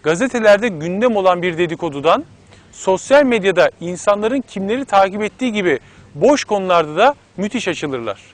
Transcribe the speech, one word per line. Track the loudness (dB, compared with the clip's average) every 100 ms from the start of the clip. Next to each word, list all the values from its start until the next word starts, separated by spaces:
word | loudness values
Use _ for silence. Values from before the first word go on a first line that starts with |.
gazetelerde | 0 0 -2 0 4 4 2
gündem | -4 -6 -2 0 2
olan | 0 0
bir | -2 -2
dedikodudan, | -4 -4 -8 -2 2 2 -2 -20 _ -20 _
sosyal | -6 -2 -2 2 4
medyada | 4 2 0 2 2 _
insanların | -10 -4 0 0 0 -4
kimleri | -6 -8 -4 -4
takip | 0 2 2 0
ettiği | -6 -4 -4
gibi | -2 0 -2 -4 -20 -20
boş | 0 2 2
konularda | 0 -4 2 2 2 2
da | 2 0 _ -8
müthiş | -6 -4 -6
açılırlar. | -6 -6 -6 -6 -10 -14